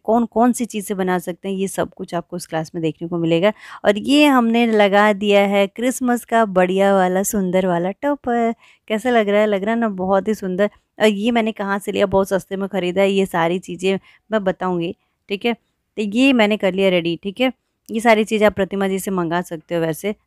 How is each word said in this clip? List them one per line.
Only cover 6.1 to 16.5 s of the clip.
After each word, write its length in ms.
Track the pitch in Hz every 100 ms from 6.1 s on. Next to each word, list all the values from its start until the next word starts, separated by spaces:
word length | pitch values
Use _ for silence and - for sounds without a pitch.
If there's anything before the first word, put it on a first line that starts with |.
| 240 -
का 200 | 226 220
बढ़िया 500 | 185 185 190 196 196
वाला, 280 | 180 185
सुंदर 440 | 202 208 185 185 185
वाला 240 | 170 180
टॉपर। 640 | 196 285 285 254 240 226 226 _ _ -
कैसा 220 | 214 247
लग 200 | 233 202
रहा 120 | 202
है? 60 | 214
लग 160 | 196
रहा 100 | 202
है 60 | 233
ना, 100 | 226
बहुत 380 | 190 185 196 196
ही 60 |
सुंदर। 360 | 208 190 180 311 - _ -
और 80 | 220
ये 240 | 202 226
मैंने 200 | 233 220
कहाँ 280 | - 196 196
से 120 | -
लिया, 140 | 196 196
बहुत 240 | 196 190
सस्ते 260 | 190 - 190
में 140 | 190
ख़रीदा 320 | 196 180 180
है। 100 | 196
ये 140 | 196 190
सारी 340 | 175 165 180
चीज़ें 400 | - 175 185 190 - _ -
मैं 120 | 214
बताऊँगी, 520 | 190 175 185 175 170 208 _ _ -
ठीक 160 | 202 240
है। 80 | 226 _ _ _ -
तो 40 |
ये 320 | 214 220 269
मैंने 240 | 254 208